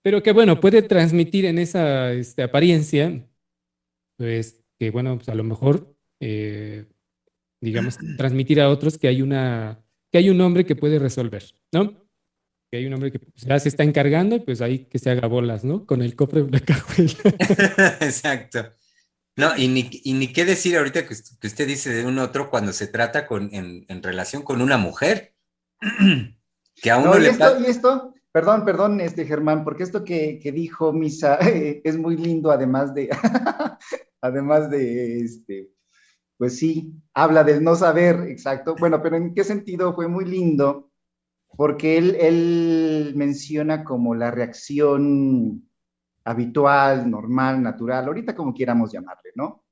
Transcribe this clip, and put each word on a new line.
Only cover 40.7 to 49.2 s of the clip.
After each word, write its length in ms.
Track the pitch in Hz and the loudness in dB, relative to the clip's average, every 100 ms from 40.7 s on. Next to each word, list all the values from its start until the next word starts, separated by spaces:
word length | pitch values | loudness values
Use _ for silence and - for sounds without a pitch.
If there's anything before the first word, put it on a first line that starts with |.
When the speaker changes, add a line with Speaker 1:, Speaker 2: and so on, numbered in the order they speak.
| 143 _ _ _ _ _ _ _ - | -2 _ _ _ _ _ _ _ -2
Speaker 3:
porque 400 | 147 143 156 160 | -2 0 0 2
él, 200 | 175 180 | 2 2
él 920 | 165 170 170 170 165 165 160 156 147 143 | 2 4 2 0 0 0 0 -2 -2 -2
menciona 680 | 143 143 - 151 151 156 | -2 -4 -6 -4 -2 -4
como 320 | 151 127 117 113 | -4 -4 -2 -2
la 160 | 120 | -4
reacción 1400 | 120 120 - - 143 147 143 143 139 135 127 113 - _ _ _ _ _ _ 113 | -4 -6 -8 -8 0 2 2 2 2 2 0 0 -6 _ _ _ _ _ _ -8
habitual, 840 | 117 120 127 139 139 139 135 120 | -6 -2 2 4 6 4 2 0
normal, 520 | 107 110 127 131 131 | -4 -4 0 0 0
natural, 440 | 120 107 117 127 131 | -2 -4 -4 -4 -4
ahorita 280 | 180 226 - | -6 -8 -8
como 180 | 143 | -8
quieramos 380 | 117 123 120 110 | -4 -2 0 -2
llamarle, 400 | 98 92 90 | -6 -16 -20